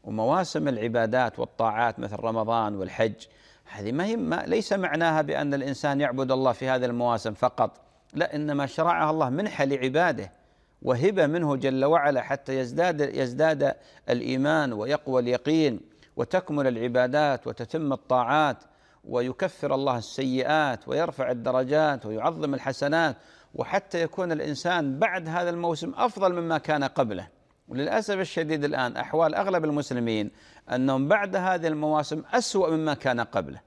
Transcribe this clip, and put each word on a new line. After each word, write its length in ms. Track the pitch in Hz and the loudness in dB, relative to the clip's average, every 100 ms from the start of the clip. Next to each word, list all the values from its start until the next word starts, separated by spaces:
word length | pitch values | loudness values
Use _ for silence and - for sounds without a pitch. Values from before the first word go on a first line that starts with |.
ومواسم 640 | 107 107 113 170 175 151 151 | -6 -2 0 0 0 -2 -2
العبادات 720 | 117 117 117 113 127 120 - | -2 0 0 2 2 0 -2
والطاعات 600 | 120 - 113 107 117 110 | -8 0 0 2 0 -2
مثل 160 | 113 104 | -8 -4
رمضان 600 | 117 113 110 117 107 101 | -4 -2 0 0 0 -4
والحج 500 | 92 - 113 104 - _ - _ - | -6 0 0 0 -18 _ -20 _ -18
هذه 260 | 104 101 | -8 -4
ما 140 | 135 196 | -2 -2
هي، 100 | 226 | -2
ما، 280 | 185 - - | -2 -4 0
ليس 260 | 202 202 | 0 0
معناها 480 | 196 180 151 165 156 | -2 0 2 2 2
بأن 320 | 147 139 147 | 0 -2 0
الإنسان 480 | 139 139 135 147 139 | -2 -4 -2 -2 0
يعبد 300 | 143 127 131 | 0 0 0
الله 200 | 131 131 | 2 2
في 180 | 117 131 | 0 0
هذه 160 | 131 123 | 0 0
المواسم 480 | 120 120 113 113 | 0 0 0 -2
فقط، 480 | 104 127 - 113 - _ _ _ | 0 0 2 -2 -2 _ _ _
لا، 220 | 135 170 151 | -2 -2 -2
إنما 300 | 151 143 135 | -2 -2 -2
شرعها 460 | - 165 170 156 | 0 0 2 2
الله 180 | 160 135 | 2 0
منحة 360 | 143 208 - 139 | 0 -4 0 0
لعباده 680 | 139 131 143 175 120 98 _ _ _ _ _ | 2 0 2 2 0 -8 _ _ _ _ _
وهبة 460 | - 123 170 190 147 | -2 2 2 4 2
منه 280 | 165 156 135 | 2 0 0
جل 300 | 135 131 139 | 0 2 4
وعلا 360 | 160 143 135 | 4 4 0
حتى 380 | 110 139 - 135 | -2 -6 -2 -4
يزداد، 420 | 123 139 180 156 | -2 0 0 2
يزداد 760 | 143 - 127 127 160 147 139 - - - - | -2 0 -4 2 2 2 0 -2 -12 -18 -2
الإيمان 640 | 123 120 131 143 160 143 | 0 0 0 2 2 0
ويقوى 480 | 107 117 147 - 127 | -2 -2 -2 2 0
اليقين 580 | 120 123 147 160 151 107 - _ - - | 2 0 2 4 4 0 -10 _ -12 -6
وتكمل 520 | 123 185 180 147 131 | 0 0 0 0 0
العبادات 800 | 117 123 123 127 147 147 127 - | 0 0 2 2 2 2 0 -4
وتتم 460 | 107 117 160 147 | -8 -6 -2 -2
الطاعات 720 | 131 - 127 120 147 147 117 - _ _ _ - | -2 0 2 4 4 2 0 -12 _ _ _ -4
ويكفر 680 | 120 127 123 190 - 143 135 | -2 -2 -2 -4 -2 -2 0
الله 220 | 139 123 | 0 -2
السيئات 880 | 107 - 135 131 127 156 143 117 - | -4 -4 -2 0 2 2 2 -2 -4
ويرفع 440 | 135 165 139 127 | -2 -2 -2 -2
الدرجات 720 | 123 120 127 131 151 151 135 107 | -2 0 0 2 4 4 0 -4
ويعظم 480 | 110 135 160 151 | -2 -2 -2 -4
الحسنات، 640 | 135 135 127 143 160 160 123 - - _ - | -2 -4 -2 0 2 2 -2 -14 -20 _ -8
وحتى 460 | - 196 - 175 | -2 -2 -2 -4
يكون 300 | 160 - 180 | -2 -2 -2
الإنسان 680 | 156 - 143 175 175 143 135 | -2 -4 -4 -2 0 -2 0
بعد 280 | 208 180 160 | 0 0 -4
هذا 220 | 170 175 | -2 -2
الموسم 420 | 170 170 156 170 - | -2 -2 -2 -6 -2
أفضل 380 | 240 196 190 | -2 2 0
مما 240 | 175 170 160 | 2 -2 -2
كان 260 | - 151 | 0 0
قبله. 440 | 135 - 120 92 87 _ _ _ - | 0 0 0 -2 -10 _ _ _ -10
وللأسف 480 | 120 147 - 208 196 | -4 0 0 0 -2
الشديد 480 | 185 - 156 156 | -2 -2 -2 0
الآن 340 | 143 135 123 - | 0 0 -2 -2
أحوال 380 | 127 156 160 175 | -2 2 2 2
أغلب 300 | 196 180 156 | 0 0 0
المسلمين 680 | 147 135 123 117 107 107 - - - - | -2 -2 -2 0 -2 -4 -8 -20 -20 -6
أنهم 360 | 127 131 131 143 | -2 0 0 2
بعد 280 | 208 202 190 | 0 0 -2
هذه 320 | 185 180 160 | 0 0 -2
المواسم 560 | 156 151 151 147 151 - | -2 0 0 -2 -8 -2
أسوأ 360 | 247 233 196 165 | -2 0 0 2
مما 240 | 160 156 | 2 0
كان 280 | 139 135 120 | -2 -2 -2
قبله 400 | 113 104 73 67 | -2 -4 -4 -12